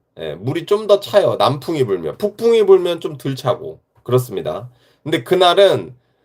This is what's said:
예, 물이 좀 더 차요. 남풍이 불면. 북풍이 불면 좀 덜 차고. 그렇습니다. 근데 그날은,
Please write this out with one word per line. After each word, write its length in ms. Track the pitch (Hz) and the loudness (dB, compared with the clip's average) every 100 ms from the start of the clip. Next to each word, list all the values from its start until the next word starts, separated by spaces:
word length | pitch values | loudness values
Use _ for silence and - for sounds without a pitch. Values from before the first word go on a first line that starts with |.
| _ - | _ -14
예, 160 | 80 | -12
물이 320 | 76 113 165 156 | -8 -6 -6 -2
좀 200 | 208 208 | -2 2
더 140 | 202 | 2
차요. 360 | - 208 151 101 | 2 0 2 2
남풍이 480 | 101 143 - 156 | 0 -2 -4 -2
불면. 340 | 120 92 78 - | 0 -2 -4 -6
북풍이 460 | 208 - 226 226 196 | -6 -2 2 2 6
불면 340 | 190 175 165 | 4 4 -4
좀 180 | 170 143 | -8 -8
덜 180 | 139 131 | -8 -4
차고. 440 | 131 - 78 78 _ _ | -4 -4 -6 -16 _ _
그렇습니다. 640 | - 127 123 95 76 87 123 _ _ _ | -2 -2 -2 -8 -8 -8 -12 _ _ _
근데 180 | 147 156 | -6 -4
그날은, 720 | - 180 180 175 196 131 85 - _ _ | 0 2 4 6 4 4 -4 -16 _ _